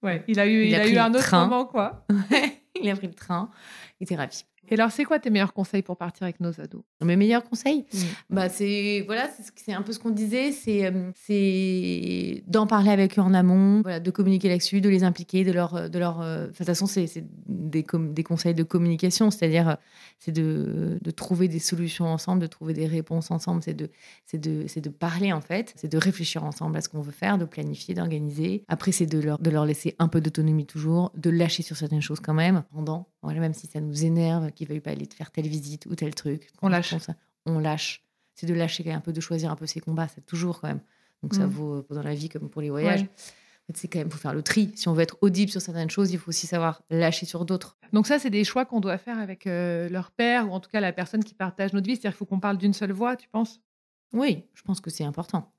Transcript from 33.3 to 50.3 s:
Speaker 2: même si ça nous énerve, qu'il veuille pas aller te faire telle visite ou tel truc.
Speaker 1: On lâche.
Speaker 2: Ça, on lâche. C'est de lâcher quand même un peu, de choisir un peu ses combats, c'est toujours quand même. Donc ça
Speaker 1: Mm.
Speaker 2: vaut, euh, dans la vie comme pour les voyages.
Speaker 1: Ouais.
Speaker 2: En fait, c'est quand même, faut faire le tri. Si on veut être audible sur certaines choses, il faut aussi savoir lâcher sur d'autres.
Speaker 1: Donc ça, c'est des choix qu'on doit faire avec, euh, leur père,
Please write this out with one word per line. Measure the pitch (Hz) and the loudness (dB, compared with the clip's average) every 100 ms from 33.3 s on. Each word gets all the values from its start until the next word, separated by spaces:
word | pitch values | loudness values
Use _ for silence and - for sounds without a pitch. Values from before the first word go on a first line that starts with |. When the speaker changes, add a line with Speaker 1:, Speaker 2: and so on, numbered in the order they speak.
| 151 | -2
Speaker 2:
même | 165 | -2
si | 160 - | -4 -8
ça | 151 | -8
nous | 151 147 | -6 -2
énerve, | 160 165 165 165 160 | 2 2 2 0 -2
qu'il | - 151 | -6 -8
veuille | 151 | -8
pas | 147 | -8
aller | 147 143 | -8 -10
te | |
faire | - 156 | -12 -12
telle | - 156 | -6 -4
visite | 151 143 151 - | -4 -8 -12 -10
ou | |
tel | 165 156 | -6 -6
truc. | 151 151 147 - _ | -6 -6 -6 -10 _
Speaker 1:
On | 196 | 0
lâche. | 175 175 165 | 0 0 -6
Speaker 2:
Ça, | - 165 _ _ - | -6 -12 _ _ -4
on | 160 | -2
lâche. | 156 156 - - _ _ _ | 0 -2 -4 -10 _ _ _
C'est | - 170 | -12 -4
de | |
lâcher | 170 165 - | 0 -2 -4
quand | 165 | -6
même | 160 | -6
un | |
peu, | 156 | -6
de | 160 | -6
choisir | 160 165 160 | -4 -4 -4
un | 156 | -6
peu | 160 | -8
ses | - | -10
combats, | - 160 160 | -6 -4 -4
c'est | - _ | -6 _
toujours | 170 175 170 | -4 -4 -4
quand | 156 | -6
même. | 143 - _ _ _ | -8 -10 _ _ _
Donc | 151 | -4
ça | 196 190 | 0 0
Speaker 1:
Mm. | |
Speaker 2:
vaut, | 139 151 143 | -2 -6 -6
euh, | 139 | -8
dans | 147 | -8
la | 147 | -6
vie | 147 156 | -6 -6
comme | 151 147 | -8 -10
pour | - | -8
les | 151 | -6
voyages. | 143 160 180 | 0 2 2
Speaker 1:
Ouais. | 196 | -2
Speaker 2:
En | _ - - _ _ _ | _ -20 -20 _ _ _
fait, | 165 | -12
c'est | - | -6
quand | 175 | -4
même, | 156 | -4
faut | 156 | -6
faire | 143 | -6
le | 143 | -4
tri. | 151 - 208 | 0 2 0
Si | - - | 0 -2
on | |
veut | 165 | 2
être | 165 - | 2 2
audible | 202 180 202 | 2 4 0
sur | 196 | -2
certaines | 175 165 160 | -6 -4 -4
choses, | 180 196 | 0 0
il | 175 | 0
faut | 165 | -4
aussi | 165 165 | -8 -4
savoir | 175 165 156 _ | 0 0 -2 _
lâcher | 165 165 165 | 2 2 0
sur | 170 170 | -4 -6
d'autres. | 170 185 - _ _ | -4 -4 -4 _ _
Speaker 1:
Donc | 208 214 | 2 4
ça, | 285 | 2
c'est | 269 | 2
des | 202 | 0
choix | 208 254 | 0 0
qu'on | 262 233 | 0 0
doit | 190 185 | -2 -2
faire | - 233 | -4 -8
avec, | 202 190 196 | -8 -8 -6
euh, | 175 175 170 175 | -2 -2 -2 -4
leur | 180 180 | -6 -8
père, | _ 240 | _ 2